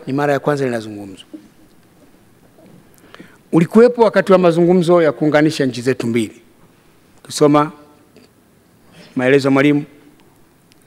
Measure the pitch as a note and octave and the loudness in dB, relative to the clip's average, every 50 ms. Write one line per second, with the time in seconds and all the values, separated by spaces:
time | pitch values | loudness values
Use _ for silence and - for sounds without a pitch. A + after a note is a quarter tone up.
0 | - - C3 C#3+ D3 D3 C#3+ C3+ - D3+ D3 C#3 C#3 B2 A#2+ A2+ G#2+ G#2+ G#2 G2+ | -8 -8 -6 -4 -4 -4 -4 -4 -4 -4 -4 -4 -4 -6 -6 -8 -10 -12 -16 -16
1 | G2+ G2 G2 - - _ - - - _ _ _ _ _ _ _ _ _ _ _ | -16 -18 -20 -20 -20 _ -20 -20 -20 _ _ _ _ _ _ _ _ _ _ _
2 | _ _ _ _ _ _ _ _ _ _ _ _ _ - - - _ _ _ _ | _ _ _ _ _ _ _ _ _ _ _ _ _ -20 -20 -20 _ _ _ _
3 | _ _ - - - - _ _ _ _ - E3 E3+ - - A3 A#3+ A#3+ A#3+ A#3 | _ _ -20 -20 -20 -20 _ _ _ _ 0 0 0 2 4 4 4 4 4 2
4 | A3+ G3+ - G3 - G3 F#3 F3+ F3+ F3 D#3+ E3+ F3 E3+ F#3 F#3 E3 E3 F3 F3 | 0 2 2 0 2 2 2 2 4 2 2 2 2 2 2 2 2 2 2 2
5 | E3 D3 - - D#3 D3+ D3 D3 D3+ D#3 C#3 - C#3 B2+ A2+ B2 A#2 C3+ B2+ - | 2 0 -2 -2 -2 0 0 2 0 0 0 -2 -4 -4 -4 -4 -4 -4 -4 -4
6 | - A#2+ A2+ A#2+ G#2+ - - - _ _ _ _ _ _ _ _ _ _ _ _ | -4 -4 -4 -4 -4 -6 -10 -16 _ _ _ _ _ _ _ _ _ _ _ _
7 | _ _ _ _ - - - - D3+ D3 D3 D3 D3 D#3+ - - - - _ _ | _ _ _ _ -20 -16 -2 0 2 2 4 2 0 -2 -6 -14 -20 -20 _ _
8 | _ _ _ - - _ _ _ _ _ _ _ _ _ _ _ _ _ _ - | _ _ _ -20 -20 _ _ _ _ _ _ _ _ _ _ _ _ _ _ -20
9 | - - - B2+ B2+ B2+ C#3 C#3 C3 C#3 C3+ C3+ C#3 D3 C#3+ D3 D3+ - _ _ | -20 -14 -8 -4 0 2 2 2 2 2 2 2 2 2 0 -2 -4 -8 _ _
10 | _ _ _ _ _ _ _ _ _ _ _ _ _ _ _ _ _ | _ _ _ _ _ _ _ _ _ _ _ _ _ _ _ _ _